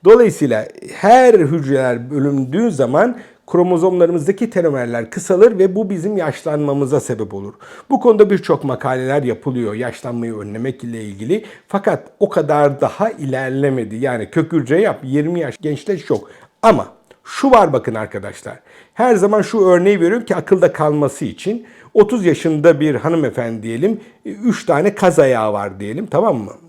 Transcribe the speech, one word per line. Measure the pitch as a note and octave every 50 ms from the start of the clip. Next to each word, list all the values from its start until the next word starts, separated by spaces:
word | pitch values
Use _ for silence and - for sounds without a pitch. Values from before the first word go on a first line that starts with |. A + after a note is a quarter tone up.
| -
Dolayısıyla | F3+ A3 B3 A#3+ G#3+ D3 - D#3 C3 A#2 G#2+ G#2+ - - - - - -
her | - - G3 A3+ B3+ B3+ B3 A3+
hücreler | G3+ E3 C3+ D3+ E3+ C#3+ C3+ C#3 C3+ C3 B2+ B2 A#2 A#2+ B2+
bölündüğü | D3 D3 C3+ C#3+ C#3+ C#3 C3+ B2 C3+ F#3 A#3 A#3+
zaman | F#3 C#3 C3+ A#2 B2+ D3+ G3+ B3 A#3+ - - - _ _ _ -
kromozomlarımızdaki | - F3 F3+ F3+ F3+ E3+ D#3+ F#3+ F3+ F3+ F3 E3+ E3+ F3 D3+ D3+ G3 G3 B3 A3+
telomerler | - F#3+ E3+ E3 C#3+ C3 B2 A#2+ A#2 A#2 A#2 A2
kısalır | - - - - F#3+ F3+ G3+ A#3+ A3+ F#3
ve | F#3+ F#3+ F3+
bu | G3 A3 F#3+
bizim | G3+ F3 D#3+ G3+ G#3+ G3
yaşlanmamıza | E3+ D#3 C#3 - - D#3+ D3+ D3 D3 C#3+ C#3 C#3 C#3+ B2+ C#3 C#3
sebep | - - B2+ G#2+ A2 F#2 G2
olur. | G2 G2 G2+ - _ - - - - - _
Bu | C#4 A#3
konuda | - B3 A3+ G#3 G#3 G3
birçok | G3+ F3+ - - D#3+ - -
makaleler | C#3 B2+ A#2+ - C3 C3 B2+ B2+ C3 C3+ D3 C#3
yapılıyor | B2 A2 - - D3 B2+ B2 A#2+ G#2+ G#2
yaşlanmayı | A2 B2 B2 A#2 - - C3 A#2+ A#2+ A#2 A#2 A2+ G#2+
önlemek | G2+ G#2 G2+ A2 A#2 C3 B2+ B2+ -
ile | A#2+ A#2 A2+ A2
ilgili. | G#2 G2 F#2+ G#2+ A#2+ E3+ A3 G#3+ - - - _ _
Fakat | - G3 G3 - F3 - - - _ _
o | G3+ -
kadar | - F3+ D3+ C#3+ D3+ D3 D3 C#3+ C#3 C3+
daha | C#3+ B2 - - G3 A3+
ilerlemedi. | G#3+ - D3 C3+ C3 C3 C3+ C3 C3 C3+ C#3 C#3+ C3+ B2+ A2+ G2+ G#2
Yani | A2 C3 C3+ B2 A#2+ G#2+ G2
kök | - E3 D#3 D#3+ E3+
hücre | D#3+ C3+ A#2+ C#3+ E3+
yap, | G#3+ G#3 D#3 - -
yirmi | C3 C3 D3 D3 D#3 F3 F3
yaş | E3 C#3+ D#3 -
gençleş | - D#3 D3 C3+ - - G3+ E3+ - -
yok. | C3+ G#2 - - - - - _ _ _
Ama | - A3+ G#3 C3 F#2 - - _ _ _ - _ _
şu | - - - - C4+
var | B3+ A3+ G3+ D#3+ C#3
bakın | B2+ - - A2
arkadaşlar. | A2 G#2+ G2+ - G#2+ F#2+ G2+ G2 - - A2 G#2 - _ _ - - - _ _
Her | - A3 B3+ A#3
zaman | G3 F3 G3+ G#3 G#3+
şu | G3 - - A3+ G3
örneği | F#3 F3+ F3 F3 G3 G#3 G3
veriyorum | E3+ E3+ G#3 B3 A3+
ki | - G3
akılda | F3+ D#3 - G3+ F#3 E3+ E3+ -
kalması | - D#3 D3+ D3 D3+ D3 C3+ - - D#3+
için. | A2+ - - - F#3 G#3+ A#3+ A#3 - - - - - _
Otuz | A3 G#3 G3+ A#3+ A#3+ F#3+
yaşında | F3 D3 - - E3+ D#3+ D3+ D3 E3+ E3 C#3
bir | D3+ D#3 C#3+
hanımefendi | A#2+ G#2 D3 E3+ E3 D3 B2+ G2+ - A#2+ A#2 A2+ A2+ G#2+
diyelim, | A2+ A#2 A#2 D3 G3+ A3+ A3+ - - _ _ _
üç | - - G#3 G#3+ B3 - - -
tane | - E3 C#3+ E3 G#3 G3+
kaz | - - F#3 E3+ -
ayağı | D3 C3+ B2+ A#2 A2 G#2+ G#2
var | G2+ G2+ G2+ F#2+ F#2+
diyelim, | G2+ G2+ A2 D3 A3
tamam | - - D3 G3 A3+ F3 B2
mı? | G#2 F#2+ - - _